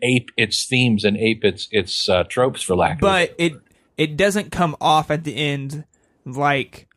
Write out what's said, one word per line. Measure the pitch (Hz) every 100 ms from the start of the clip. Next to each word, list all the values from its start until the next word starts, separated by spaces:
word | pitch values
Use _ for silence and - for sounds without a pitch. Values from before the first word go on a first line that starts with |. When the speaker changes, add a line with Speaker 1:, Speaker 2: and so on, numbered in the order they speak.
Speaker 1:
ape | 123 127 - -
its | 110 - -
themes | 127 123 107
and | 104 104
ape | 113 110
its, | 104 90 -
its, | 104 90 - -
uh, | 92
tropes, | 85 - 127 139
for | - 92
lack | - 156
of |
Speaker 2:
But | 196 190 170 -
it, | 170 147 _ _ _ -
it | 156 151
doesn't | 196 202 -
come | 160 170 147
off | 160 156 151
at | 151
the | 165
end | 120 147 143 135 147 - _ _ _
like | 135 127 143 139 - - _